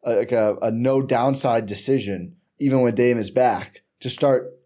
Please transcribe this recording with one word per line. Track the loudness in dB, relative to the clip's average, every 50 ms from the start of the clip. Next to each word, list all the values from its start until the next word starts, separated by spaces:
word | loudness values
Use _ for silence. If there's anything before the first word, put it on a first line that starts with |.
| _
uh, | -2 -2 -2
like | 0 0 0
a, | 0 2 0 0 -2
a | -2 -4
no | -2 0 0 0 2 0
downside | 0 0 0 0 2 0 0 0 0 0 0 0 -2
decision, | -2 -8 -8 -2 0 0 0 0 -4 -8 -8 -10 -12 -16 _ _ _ _ _
even | -2 0 2 4
when | 2 2 2
Dame | 2 2 2 2 2
is | -2 -2
back, | 0 2 2 2 0 -2 -6 -12 _ -20 _ _ _ _
to | -8 -8
start | -4 0 2 2 2 2 0 -4 -16 _ _